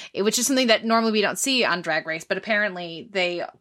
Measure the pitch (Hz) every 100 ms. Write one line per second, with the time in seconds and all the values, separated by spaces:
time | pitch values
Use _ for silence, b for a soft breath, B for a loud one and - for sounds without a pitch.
0 | B - 202 214 233 262 254 220 220 226
1 | 226 214 202 180 277 262 180 175 165 156
2 | 160 160 - 190 208 214 208 180 175 165
3 | - 196 180 175 - -